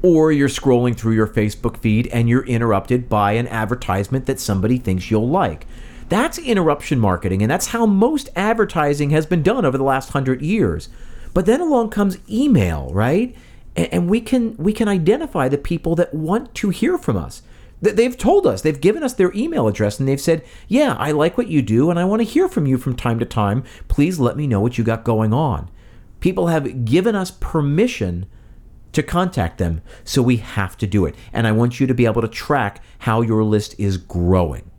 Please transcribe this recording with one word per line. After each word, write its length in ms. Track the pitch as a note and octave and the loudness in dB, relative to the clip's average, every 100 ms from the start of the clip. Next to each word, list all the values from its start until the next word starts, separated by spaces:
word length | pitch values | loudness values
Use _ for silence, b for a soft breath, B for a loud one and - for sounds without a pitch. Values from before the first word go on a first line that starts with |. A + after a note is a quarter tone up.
Or 280 | F#3 E3 D#3 | 6 6 4
you're 180 | D3+ C#3 | 4 2
scrolling 480 | - C3+ B2 B2 A#2 | 0 2 4 2 0
through 180 | A2+ | 0
your 120 | A2+ G#2+ | 2 0
Facebook 520 | - G#2+ - A#2 - | 0 -2 -2 -6 -2
feed 280 | A2+ G#2+ A#2+ | 0 0 0
and 160 | A#2 A#2 | 0 2
you're 180 | B2 C3 | 2 0
interrupted 640 | A#2 A#2 G2 - B2 A#2+ | -2 0 0 0 -2 0
by 240 | G#2+ G2+ | 0 2
an 160 | G#2+ B2 | 0 -2
advertisement 760 | A2+ F#2+ A#2+ - F#2+ G2+ C3 B2+ | -4 -4 -4 -4 -4 -2 -4 -2
that 120 | - | -4
somebody 400 | - G2 G#2+ B2+ | -2 0 2 0
thinks 320 | B2 F#2 F2+ | 0 -4 0
you'll 180 | A2 A#2 | 0 2
like. 380 | F3 C#3 D#2 - B B B B | 0 -2 -4 -14 B B B B
That's 300 | G3 D#4 E4 | 0 0 -4
interruption 640 | D#4 G#3+ D#3+ D3 - C3+ | -2 0 2 0 -2 0
marketing, 420 | G#2 F2+ F#2+ F#2+ | 2 0 -2 0
and 80 | A2 | 0
that's 180 | E3+ - | 0 -2
how 180 | A#3 A3+ | 0 2
most 420 | G3 A#3 D#4 - - | 4 2 0 -4 -4
advertising 760 | G3+ A3+ G3+ E3+ D3 D3 C#3+ | -2 0 0 0 0 0 2
has 160 | D#3 D3+ | 2 2
been 160 | F3 | 2
done 220 | D3+ B3 | 2 2
over 120 | D#3 C3 | 2 2
the 60 | |
last 280 | C3+ C3 - | 0 0 -2
hundred 320 | C#3+ C3 B2+ | -4 -2 -2
years. 460 | D3+ A3 A#2+ D#2+ - B B B B | 0 0 0 -2 -8 B B B B
But 120 | - F3+ | -2 2
then 160 | B3+ | 0
along 260 | F4 C#4+ A3+ | 2 0 0
comes 300 | G3+ G3 F#3 - | 0 -2 -2 -6
email, 600 | G#3+ C#4+ G3+ F2+ D#2 C2 | -2 2 4 2 -2 -4
right? 420 | F2 A#2 E3+ B3 B B B B | -2 0 0 -2 B B B B
A-, 200 | - - | -4 -2
and 120 | F3 F3 | -2 0
we 140 | A3+ | -2
can, 340 | A3+ B3+ A3+ - | 0 0 0 -2
we 160 | E3+ | -2
can 120 | G#3+ G#3+ | 0 0
identify 600 | F#3+ D#3+ B3+ D#4+ E3+ C3+ | 2 2 0 -2 -2 0
the 80 | C#3+ | -2
people 380 | - E3+ - | -2 -4 -2
that 180 | E3 F3 | 0 -2
want 420 | D#3 D#3 G#3 C4 - | -2 -2 -2 -4 -4
to 120 | G#3 | -4
hear 300 | - C4+ F4+ | 0 0 0
from 180 | - G#2 | -2 -2
us. 240 | D2+ - b b b b | -4 -12 b b b b
Th-, 140 | G#3 G3+ | 0 2
they've 220 | B3 B3 | 0 0
told 280 | G#3+ G4 F#4+ | 2 4 4
us, 140 | F#3+ | 2
they've 180 | D#3 C#3+ | -2 2
given 240 | - D#4+ | 2 2
us 120 | C#4 | -4
their 180 | B3+ F3+ | 0 0
email 320 | G3 D4+ D#4+ A2+ | 0 -2 0 0
address, 320 | G2 G#2 - | 2 -2 0
and 80 | C3+ | -2
they've 140 | C#3 | 0
said, 240 | - E3 B B B | 0 0 B B B
"Yeah, 260 | A#3 C#4+ D#3+ | 2 2 0
I 140 | C#3+ | -2
like 260 | D3+ D#3+ - | 2 2 0
what 100 | A3+ | 0
you 140 | D#3 | 0
do, 260 | A2 A2+ D3+ | 2 2 4
and 100 | E3+ | 2
I 60 | |
wanna 200 | F3+ A3 | 0 0
hear 240 | A3+ D#4 F#4 | 0 2 2
from 180 | - C#3+ | 0 0
you 100 | C3 | 0
from 180 | C3+ | -2
time 240 | B2 B2 A#2 | -4 -2 -2
to 60 | |
time. 400 | A#2 - G#2 A2+ B B - | -2 0 0 0 B B -4
Please 320 | - D3 F3+ | 0 2 2
let 160 | A#2+ C#3+ | 0 0
me 100 | D3 | 0
know 140 | G#2 | 0
what 160 | A#2 B2 | 0 0
you 80 | |
got 200 | A2+ A2+ | -2 -2
going 280 | A#2+ A2 A2 | 0 0 2
on." 380 | A#2+ D#3 D#2+ - b b b b - | 2 0 -2 -6 b b b b -4
People 280 | F3 F#3 E3+ | -2 0 0
have 360 | D#3+ C#3 C3 | 0 -2 -4
given 320 | A2+ D3+ G3+ G#3 | 0 2 2 -2
us 140 | F#3 | -4
permission 960 | - - E3 C#3+ D3+ B3 - F#2+ F2 F#2+ b b b b - - | -6 -4 -2 0 0 0 -2 -4 -4 -10 b b b b -20 -6
to 100 | - | -4
contact 540 | D3 F3 F#3 D#3 E2+ - | -2 -2 -2 -2 -4 -2
them, 240 | E2+ D#2+ B B | -4 -4 B B
so 160 | - - | -4 0
we 160 | B2 A#2+ | 2 0
have 400 | - - F#2+ - | -2 -6 -6 -4
to 100 | G#2 | -2
do 200 | G2+ F2+ | 0 0
it. 80 | - B | -4 B
And 140 | - A2+ | -2 0
I 60 | |
want 280 | A2 A#2+ A#2+ | 2 0 0
you 60 | C3 | -2
to 80 | |
be 100 | B2 | 2
able 160 | A#2 A2 | 2 2
to 80 | A2+ | -4
track 540 | - - C#3+ G#2 - b b | -6 -2 0 0 -6 b b
how 240 | - A2 | -2 0
your 200 | A#2 A2 | 2 2
list 320 | A2 G#2+ G2 - | 2 2 0 -4
is 180 | G2+ F#2+ | -2 -2
growing. 720 | - F2 F2 F#2 E2+ B1 - | -4 -2 2 2 2 -4 -14